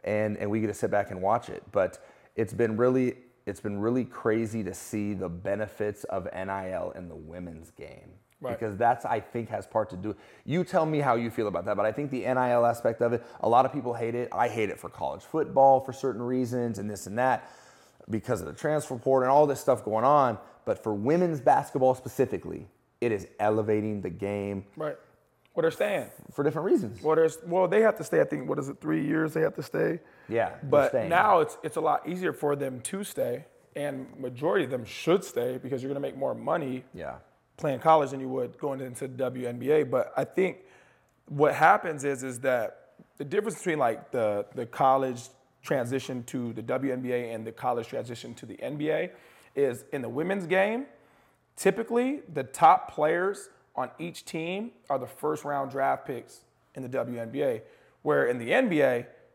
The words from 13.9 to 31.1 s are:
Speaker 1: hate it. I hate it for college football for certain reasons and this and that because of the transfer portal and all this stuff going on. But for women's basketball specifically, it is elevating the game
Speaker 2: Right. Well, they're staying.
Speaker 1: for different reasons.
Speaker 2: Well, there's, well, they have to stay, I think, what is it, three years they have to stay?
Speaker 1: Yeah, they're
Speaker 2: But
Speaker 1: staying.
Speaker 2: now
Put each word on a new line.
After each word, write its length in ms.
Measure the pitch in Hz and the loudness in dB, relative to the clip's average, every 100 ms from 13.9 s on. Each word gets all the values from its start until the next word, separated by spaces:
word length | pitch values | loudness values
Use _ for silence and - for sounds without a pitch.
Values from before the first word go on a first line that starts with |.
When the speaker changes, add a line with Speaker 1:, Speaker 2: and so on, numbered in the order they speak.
Speaker 1:
hate 220 | 117 113 120 | -4 -4 -4
it. 140 | 123 | -4
I 160 | 92 120 | 0 0
hate 220 | 113 104 | 0 -2
it 80 | - | -2
for 100 | 85 | -12
college 320 | - 69 80 | -8 -8 -8
football 580 | - 156 156 135 135 131 | -6 -4 0 6 8 6
for 140 | 131 | 2
certain 300 | 123 135 107 | -4 -4 -4
reasons 560 | 120 127 123 123 120 110 | -2 -2 -2 -2 -2 -4
and 100 | 104 | -8
this 160 | 101 - | -8 -8
and 140 | 107 | 0
that 320 | 131 117 - - - - _ _ - | 2 0 -4 -20 -20 -20 _ _ -6
because 320 | 110 - 110 | -6 -2 -4
of 60 | 80 | -4
the 60 | |
transfer 420 | - 156 151 143 127 | -4 -2 -2 -2 -4
portal 320 | 135 135 127 | 2 4 6
and 20 | |
all 140 | 139 151 | 6 6
this 140 | 135 | 2
stuff 260 | - 120 107 | 2 0 0
going 200 | 110 127 | 2 6
on. 340 | 147 131 104 - - - | 6 4 0 -10 -12 -4
But 160 | 104 | -2
for 100 | 113 | -2
women's 460 | 104 110 170 180 151 | -2 2 2 2 2
basketball 540 | 123 131 139 147 131 | 4 4 2 2 2
specifically, 720 | 127 123 - 123 92 - 85 113 _ _ _ | 2 -4 -2 0 0 -6 -12 -12 _ _ _
it 120 | 120 | -2
is 160 | 104 - - | -2 -4 0
elevating 640 | 104 107 107 107 107 104 | 2 2 2 0 0 -4
the 80 | 95 | -8
game 560 | 87 98 101 101 98 95 - | -6 -4 -4 -4 -6 -10 -8
Speaker 2:
Right. 220 | 156 - _ _ _ _ _ | -8 -8 _ _ _ _ _
Well, 80 | - | 0
they're 80 | 165 | 0
staying. 360 | 156 208 185 120 - - | 0 0 0 -4 -14 -14
Speaker 1:
for 120 | - | 0
different 220 | 156 156 175 | 0 0 2
reasons. 360 | 320 117 117 | 2 2 -4
Speaker 2:
Well, 120 | 147 156 | 2 4
there's, 220 | 160 156 175 | 4 2 -2
well, 220 | 180 185 | 2 4
they 140 | 202 | 6
have 140 | 220 214 | 4 2
to 60 | |
stay, 180 | - 160 | 0 2
I 20 | |
think, 260 | 147 147 147 | 2 0 -2
what 80 | 147 | -4
is 120 | 139 | -4
it, 100 | - | -8
three 240 | 156 160 151 | -2 0 0
years 280 | 160 160 156 | 0 0 0
they 60 | |
have 120 | 156 - | 0 -2
to 80 | |
stay? 360 | 147 147 160 165 - - - | -6 -2 0 -2 -10 -20 -4
Speaker 1:
Yeah, 200 | 113 101 | 0 0
they're 100 | - | -4
Speaker 2:
But 260 | 139 147 135 | 2 4 4
Speaker 1:
staying. 200 | 131 | 2
Speaker 2:
now 320 | 113 | 2